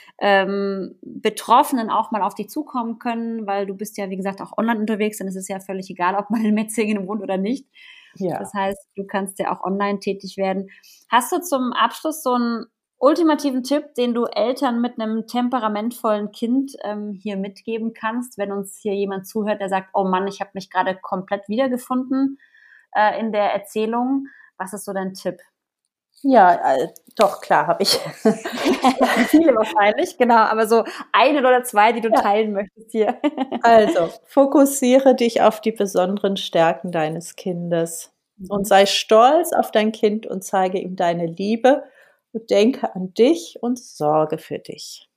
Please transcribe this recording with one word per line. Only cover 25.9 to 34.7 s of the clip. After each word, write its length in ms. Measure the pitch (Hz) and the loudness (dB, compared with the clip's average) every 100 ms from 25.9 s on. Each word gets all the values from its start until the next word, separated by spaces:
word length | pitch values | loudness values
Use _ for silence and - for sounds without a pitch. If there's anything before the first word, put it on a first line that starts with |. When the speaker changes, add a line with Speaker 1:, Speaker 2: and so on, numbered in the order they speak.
| _ _ _ | _ _ _
Speaker 2:
Ja, 540 | 277 247 185 175 135 135 | 4 8 8 6 2 0
äh, 120 | 165 - _ - | -2 -8 _ 0
doch, 260 | 202 - | 2 0
klar, 240 | - 160 151 | 2 2 2
hab 160 | 165 | 0
ich. 160 | 202 - | 0 0
<laughs> 140 | 160 - | -4 0
Speaker 1:
<laughs> 1080 | - - - 247 285 - 262 - 240 - 240 | 0 2 -4 -4 -2 2 2 2 2 2 4
Viele 260 | 302 330 | 4 6
wahrscheinlich, 640 | 220 214 - 202 233 359 - | 4 2 2 2 2 -2 0
genau, 200 | 240 233 | 4 6
aber 300 | 220 220 220 | 4 2 2
so 180 | 226 226 - - | 2 0 -6 -2
eine 280 | 202 247 302 | 4 4 4
oder 220 | 254 254 | 4 2
zwei, 280 | 247 208 214 | 2 4 4
die 80 | 233 | 4
du 80 | 226 | 2
Speaker 2:
Ja. 120 | 262 | 2
Speaker 1:
teilen 320 | 226 208 220 | 2 2 0
möchtest 380 | 196 208 _ 220 | -2 -6 _ -6
hier. 260 | 226 214 240 | -2 0 0
<laughs> 400 | 202 - 262 247 | -4 -4 -6 0
Speaker 2:
Also, 460 | 233 226 214 247 165 - | 6 6 6 2 -2 -4
fokussiere 880 | _ - 277 294 277 | _ 2 4 6 4